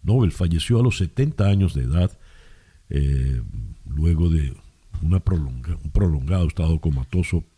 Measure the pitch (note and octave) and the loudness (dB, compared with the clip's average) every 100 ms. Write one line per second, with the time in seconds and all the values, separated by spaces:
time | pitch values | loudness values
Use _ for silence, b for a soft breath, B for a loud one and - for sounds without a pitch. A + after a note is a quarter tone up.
0 | E2+ A#2+ G#2 - F2 E2 - A#2 B2 - | 0 2 2 0 -2 0 2 2 2 0
1 | F2 - C#3 - G2+ G2 G2 D2 B1 D#2 | -4 -2 -4 0 2 4 2 0 0 2
2 | F2+ - b b b b b b _ C#2 | 0 -2 b b b b b b _ -2
3 | C#2 C#2 C2 B1 G1+ G#1 G#1+ - - C#2 | 0 0 0 -2 -4 -10 -12 -14 -8 0
4 | D#2+ D#2+ E2+ D#2+ C#2 A#1+ - _ _ - | 2 2 2 2 0 -6 -18 _ _ -4
5 | D#2+ F#2 - F#2 C#2 B1+ C#2 D#2 D2+ - | 0 0 2 -2 -2 -6 -8 -8 -2 0
6 | F#2+ D2+ C2 F#2 E2 - D#2+ D#2+ E2 C#2 | 2 0 0 0 0 0 0 2 0 -2
7 | B1+ F2+ F2 F2 - | -2 -2 0 -2 -4